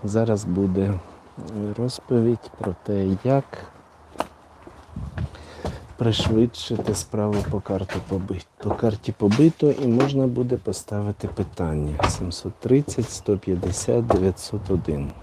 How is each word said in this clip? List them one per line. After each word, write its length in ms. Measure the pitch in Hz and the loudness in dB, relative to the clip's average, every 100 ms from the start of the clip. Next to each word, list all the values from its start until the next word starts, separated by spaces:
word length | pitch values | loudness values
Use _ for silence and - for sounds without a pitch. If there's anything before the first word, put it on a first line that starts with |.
Зараз 420 | 107 107 113 104 98 | 0 2 2 2 0
буде 540 | 90 98 92 98 98 - - - - - 107 104 104 | 0 2 2 0 0 -6 -20 -20 -16 -12 -8 -6 -4
розповідь 720 | 123 - - 120 117 117 - - | -4 -4 0 2 4 0 -4 -6
про 180 | - 87 | -6 -6
те, 240 | - 101 95 95 | -2 0 2 0
як 220 | 123 139 - - - - - - - - - - - - - - - - - - - - - - - - - - | 2 2 0 -14 -16 -20 -20 -20 -20 -10 -10 -12 -20 -20 -20 -20 -16 -12 -10 -8 -8 -8 -18 -10 -10 -10 -16 -2
пришвидшити 960 | 117 107 - 110 120 - - 110 107 101 | 0 2 2 4 2 0 -6 -4 -2 -4
справу 400 | - 110 107 104 98 | -4 -2 0 0 -2
по 100 | 104 | -4
карті 340 | - 95 - 90 - | -2 -4 -2 -6 -4
побит-, 380 | 95 95 90 - _ | -4 -4 -8 -10 _
по 80 | 104 | -4
карті 400 | 98 117 107 - | 2 2 0 -6
побиту, 600 | 117 104 110 160 - 147 | 0 2 6 6 6 2
і 160 | 131 131 | 2 2
можна 400 | 117 139 139 131 | 4 4 2 2
буде 300 | 123 123 127 | 0 0 0
поставити 680 | - 98 - 104 104 101 - | -2 -6 -4 -4 -2 -4 -6
питання. 840 | - 98 - 85 76 73 73 - | -4 -6 -2 -2 0 -2 0 0
Сімсот 440 | - 92 82 95 - | 0 -4 -6 -8 -6
тридцять, 500 | 113 131 147 - 117 | 4 4 4 -4 -4
сто 280 | - - 98 | -6 0 0
п'ятдесят, 680 | - 90 87 90 - 120 117 | 2 0 0 -2 2 2 4
дев'ятсот 640 | 95 92 87 - 107 - | 2 2 0 -6 -8 0
один. 400 | 92 - 73 69 - | 0 0 -4 -4 -8